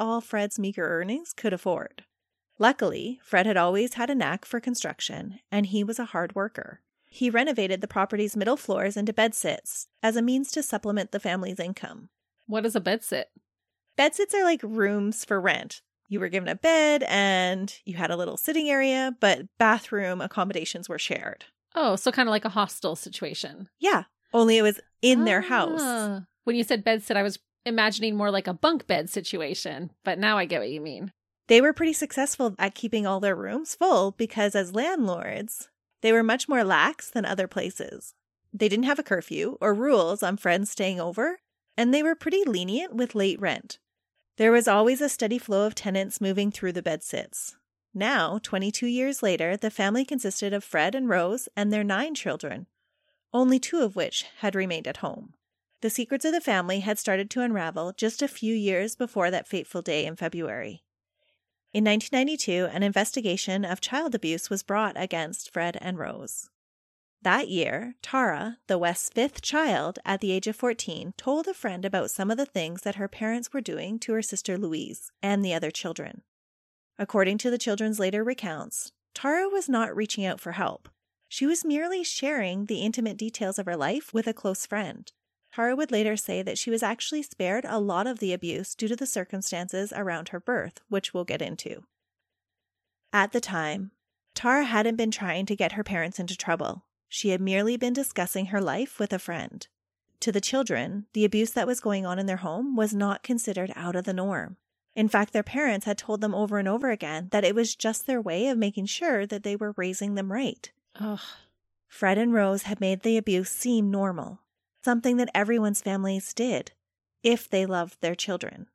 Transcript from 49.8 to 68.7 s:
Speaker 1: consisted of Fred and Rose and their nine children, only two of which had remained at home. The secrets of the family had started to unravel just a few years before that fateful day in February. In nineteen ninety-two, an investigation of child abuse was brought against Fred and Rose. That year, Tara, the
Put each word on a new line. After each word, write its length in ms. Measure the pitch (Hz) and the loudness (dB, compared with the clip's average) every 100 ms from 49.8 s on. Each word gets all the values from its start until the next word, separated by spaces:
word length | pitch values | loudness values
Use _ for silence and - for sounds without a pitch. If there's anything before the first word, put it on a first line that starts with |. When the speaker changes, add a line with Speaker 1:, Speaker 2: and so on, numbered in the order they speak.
| 196 226 | 2 2
Speaker 1:
consisted 500 | 269 269 202 - 202 | 0 -2 -2 -2 -2
of 100 | 202 | -2
Fred 300 | - 165 160 | -2 0 2
and 140 | 269 247 | 2 2
Rose 400 | 180 175 247 - - | 2 2 -2 -6 -2
and 160 | 208 | 0
their 120 | 214 | 2
nine 300 | 202 196 302 | 0 0 -2
children, 540 | 302 180 - 151 - 180 _ _ _ _ _ _ | -4 -4 -4 -6 -10 -14 _ _ _ _ _ _
only 240 | 240 254 254 | 2 6 4
two 220 | - 339 | 2 0
of 160 | 226 196 | 0 0
which 280 | 160 - - - | -2 -4 -8 -4
had 160 | 208 | -2
remained 320 | 196 190 160 139 | 0 -2 -4 -6
at 120 | - | -6
home. 360 | 175 - - _ _ _ _ _ | -8 -8 -14 _ _ _ _ _
The 100 | 226 | -4
secrets 340 | - 233 277 | -2 -2 0
of 80 | 320 | 0
the 80 | 330 | 0
family 400 | 294 196 180 196 | 2 0 0 -2
had 180 | 196 208 | -2 -2
started 320 | - 190 202 | 0 0 0
to 100 | 254 | -2
unravel 520 | 247 208 165 156 170 190 | 0 0 -2 -4 -6 -2
just 240 | 220 226 | -2 0
a 80 | 277 | -4
few 240 | - 220 | -2 -2
years 440 | 226 202 185 208 - | 0 2 2 0 -4
before 340 | 240 208 175 | -4 0 0
that 160 | 180 - | 0 -4
fateful 340 | - - 180 | -6 -6 -8
day 260 | 165 151 151 | -2 -2 -2
in 100 | 170 | -4
February. 640 | 165 170 156 107 - 87 _ _ _ _ _ _ _ _ _ | -6 -4 -6 -6 -8 -12 _ _ _ _ _ _ _ _ _
In 120 | 208 | 2
nineteen 260 | 214 214 - | 4 2 2
ninety-two, 560 | 254 269 311 - 180 180 | 0 2 0 0 0 0
an 100 | 165 | 0
investigation 840 | 202 196 185 - 208 180 - 190 | 0 2 0 0 -2 -2 -2 -2
of 160 | 190 185 | -2 -4
child 340 | - 269 320 | -4 -2 -2
abuse 360 | 240 160 165 - | -2 -2 -4 -4
was 120 | 196 | -6
brought 320 | - 202 214 - | -2 -2 -2 -2
against 560 | 185 165 160 - - | -4 -4 -6 -8 -8
Fred 260 | 175 170 170 | -4 -4 -4
and 180 | 185 180 | -6 -6
Rose. 500 | - - - - - _ _ _ _ _ _ _ | -6 -8 -10 -12 -14 _ _ _ _ _ _ _
That 260 | 185 208 - | 0 0 2
year, 460 | 180 160 147 240 247 | 0 0 -2 -6 -12
Tara, 580 | - 269 233 151 208 233 | -4 0 0 0 -4 -8
the 100 | - | -2